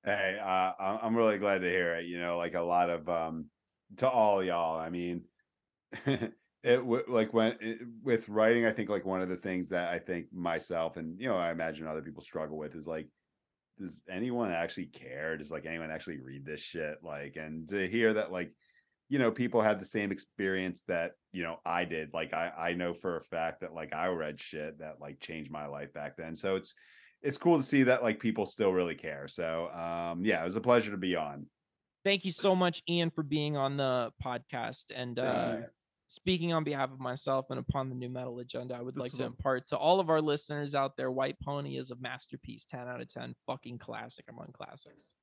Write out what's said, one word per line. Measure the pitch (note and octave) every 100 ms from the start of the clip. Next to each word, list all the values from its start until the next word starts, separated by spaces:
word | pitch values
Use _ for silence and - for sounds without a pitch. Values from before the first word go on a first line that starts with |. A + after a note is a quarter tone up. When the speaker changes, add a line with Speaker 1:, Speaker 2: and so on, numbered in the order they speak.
Speaker 1:
Hey, | - G2+ G2 G2
uh, | G2 F#2+ F#2 F#2
I, | F#2+ G#2+
I'm | A2+ A#2
really | A2+ G#2
glad | G2+ F#2+
to | F2+
hear | F#2 F2 E2+
it. | E2+
You | F2
know, | F2 F2
like, | F2 F2
a |
lot | E2+ F2 F2
of, | E2+ D#2
um, | E2+ D#2+ E2 D#2 _ _ _ _ -
to | C3
all | B2+ G#2+ G2+
y'all, | F#2 E2+ E2 D#2+
I | E2
mean, | F2 F2 F2 - _ _ _
<laughs> | _ _ _ A2+ -
it | C3+ A2 - _ _
w-, | A#2+ B2 B2 A#2 A#2
like, | A#2+ A2 A2+
when, | A2+ A#2
it, | A2 A2+ A#2+ A2+
with | C3 A2+ A2
writing, | G#2 A2 A#2+ A2+
I |
think, | A2 G#2
like, | G2+ F#2+
one | F#2
of | F#2
the | F2+
things | G2 F#2 E2+
that | F2+ F2
I | E2+
think | - F2 E2
myself | F2+ F2 E2 - E2+ E2 E2+
and, | D#2+ F2+
you | B2+
know, | F#2+
I | E2+
imagine | E2 E2 D#2 D#2+
other | D#2
people | C#2+ D2
struggle | D2+ E2 D#2 D#2
with | D2+ D#2+
is, | D2+
like, | D#2+ D2+ _ _ _ _ _ _ _
does | F#2+ D2+ -
anyone | F#2 B2 A#2+ A2
actually | E2+ E2+ - D#2
care? | - - C2+ D#2 D#2+
Does, | D2
like, | D#2 D#2
anyone | E2 D#2+
actually | D#2 - D2+
read | B1+ C#2 C#2
this | D2+
shit? | - E2+ D#2 D#2
Like, | D#2+ D2 C#2+ D#2
and | D#2 D#2+ D#2
to | G2+ F#2
hear | A2+ A2+ G#2+
that, | E2+
like, | F#2 F2 _ _ _ _ _ _
you | C#3
know, | A#2+
people | A2+ B2 A#2
had | G#2+ G#2
the | F#2
same | A2 G2+
experience | G2 - - F#2+ F#2+ F#2 F2 -
that, | F2 E2+ - _
you | F#2
know, | E2+ E2
I | E2 F2 F2
did. | E2 D2+
Like, | D#2+ D#2+
I, | E2 E2+ D#2
I | E2+
know | F2 F2 E2+
for | F#2+ E2+
a |
fact | - E2+ E2 -
that, | F2 E2
like, | D2+
I | D#2 F2
read | F2 D2+ D2
shit | - D#2 D2+ D2+
that, | D#2 C#2
like, | C#2+ C#2+
changed | - D#2+ C#2+
my | D2+ D2
life | C#2+ C#2+
back | D2+ D2 -
then. | D#2+
So | E2 G2 F#2+
it's, | F#2+ - - - - _
it's | C#3+ C3+
cool | F3 E3
to |
see | C3+ C#3+
that, | B2+ B2
like, | A#2 A2
people | A#2 A2 G2
still | - G2+
really | F#2 F2 D#2
care. | E2 C#2+ C#2+
So, | - E2 E2 E2
um, | E2+ E2+ E2+ E2+ E2+ G2+
yeah, | F2
it | E2+
was | G#2
a |
pleasure | A#2+ B2 G#2
to | G2+
be | F#2 E2+
on. | D2+ C#2+ - _ _ _ _ _
Speaker 2:
Thank | G3 G3 F#3+
you |
so | E3 G3+ F#3
much, | F3+ E3 -
Ian, | E3+ E3
for | -
being | D3 D3+ D3 D3
on | C3+ C#3
the | C3+ B2+ A#2 _ C3
podcast. | B2 - C3 A2+ A#2+ - B2
And, | B2 A#2+
Speaker 1:
Thank | C3
Speaker 2:
uh, | B2 A#2 A#2
Speaker 1:
you. | A#2+ _ _ _ _
Speaker 2:
speaking | - - F#3 E3+
on | E3
behalf | D3+ C#3 C3
of | C3
myself | B2+ B2+ - C3+ C3
and | C3
upon | B2+ C#3 C3+
the | B2+
Nu | B2
Metal | B2+ B2+ A#2+
Agenda, | B2 C#3+ B2+
I | B2
would | B2 C3
Speaker 3:
This |
Speaker 2:
like | B2
Speaker 3:
is | B2+
Speaker 2:
to | B2
Speaker 3:
a |
Speaker 2:
impart | A#2+ C#3 C3 -
to | C#3+
all | D3+ F#3+
of | E3+
our | D#3+
listeners | D3+ C#3+ - D3 C#3+
out | C#3+ C3+ -
there, | C3
White | C3 C3+ C#3+ -
Pony | C#3+ C#3+ C3+
is | C3
a | B2
masterpiece, | B2+ C3+ - C#3 - - -
ten | B2+ B2
out | B2
of | A#2+
ten, | - B2 A#2+ -
fucking | C3+ B2 B2
classic | - A2+ A2+ - -
among | A#2 -
classics. | - - C#3 - - - _